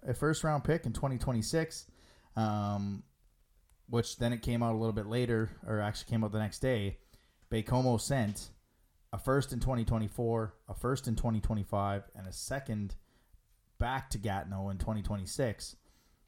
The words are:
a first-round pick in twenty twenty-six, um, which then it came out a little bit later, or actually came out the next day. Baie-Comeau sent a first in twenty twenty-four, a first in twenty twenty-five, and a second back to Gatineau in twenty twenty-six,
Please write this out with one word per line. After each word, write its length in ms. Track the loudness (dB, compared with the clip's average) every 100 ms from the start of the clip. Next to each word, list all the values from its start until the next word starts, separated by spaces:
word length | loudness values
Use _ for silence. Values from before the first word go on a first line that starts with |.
| -4
a 60 |
first-round 520 | 2 2 2 2 2
pick 200 | 2 2 0
in 60 |
twenty 260 | -2 -2 0
twenty-six, 680 | 0 0 2 2 0 -4 -16 -20 -20 -20 -6 0
um, 680 | 0 2 0 0 -2 -4 -10 _ _ _ _ _ _ _ -2
which 300 | 0 0 0
then 140 | -2
it 100 | 0
came 200 | 0 2
out 120 | 2
a 40 | 2
little 140 | 0
bit 140 | 0 0
later, 440 | 0 2 2 2 -4 -4
or 140 | 0
actually 300 | 0 -2 -2
came 140 | 0
out 80 | 2
the 80 | 0
next 180 | -2 0
day. 400 | 0 2 0 -4 _ -20 _ _ -4
Baie-Comeau 500 | -2 2 4 4 4
sent 500 | 2 2 2 -2 -10 -16 _ _ _ _ -10
a 60 | -4
first 340 | 2 2 2
in 80 | 0
twenty 240 | 2 2
twenty-four, 680 | 2 2 0 0 0 0 -2 -6 -10
a 60 |
first 320 | -2 0 0 0
in 80 |
twenty 260 | 2 2 2
twenty-five, 640 | 2 0 0 0 2 0 -4 -14
and 100 | -12
a 60 |
second 640 | -8 -6 -6 -4 -4 -4 -6 -12 _ _ -20 _ _ _ -2
back 300 | 0 -2 -4
to 80 | -4
Gatineau 520 | 0 -2 -2 -4 -4
in 80 | -2
twenty 240 | -2 -2
twenty-six, 760 | -2 -4 -4 -2 -2 -2 -10 -14 _ _ _ _